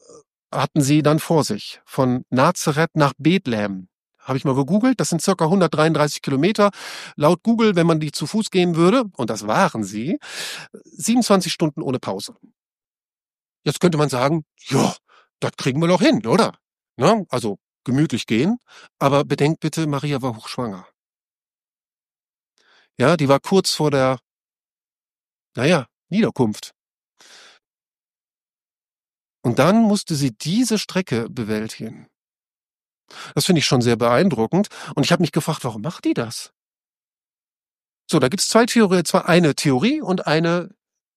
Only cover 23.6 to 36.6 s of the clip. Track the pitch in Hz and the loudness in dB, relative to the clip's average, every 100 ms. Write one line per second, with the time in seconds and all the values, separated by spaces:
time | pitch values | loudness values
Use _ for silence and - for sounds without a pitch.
23.6 | - - 151 139 131 131 _ _ _ _ | 2 0 0 2 0 -2 _ _ _ _
24.6 | _ _ _ _ _ _ _ _ _ - | _ _ _ _ _ _ _ _ _ -4
25.6 | 135 170 120 _ - 202 120 - 113 104 | 0 0 -2 _ -6 0 0 0 -2 -2
26.6 | - _ _ _ _ _ - - - _ | -12 _ _ _ _ _ -20 -20 -20 _
27.6 | _ _ _ _ _ _ _ _ _ _ | _ _ _ _ _ _ _ _ _ _
28.6 | _ _ _ _ _ _ _ _ 131 117 | _ _ _ _ _ _ _ _ -4 2
29.6 | 151 220 220 202 - 147 139 107 147 208 | 4 4 4 0 -2 -2 -2 -4 -4 0
30.6 | 247 214 - 185 185 117 117 98 107 107 | 0 -2 -2 -4 -2 -4 -4 -8 -4 -4
31.6 | 110 - 110 - - _ _ _ _ _ | -6 -10 -14 -14 -20 _ _ _ _ _
32.6 | _ _ _ _ _ - - - - 170 | _ _ _ _ _ -20 -8 -4 0 0
33.6 | - 131 120 113 120 120 190 113 110 175 | 2 0 2 2 2 2 2 0 -2 0
34.6 | 208 - - 151 135 170 170 175 156 151 | -2 -6 -10 -4 0 0 0 -2 -4 -6
35.6 | 127 110 117 - 320 320 113 - - _ | -6 -8 -10 -6 -4 -4 -6 -10 -14 _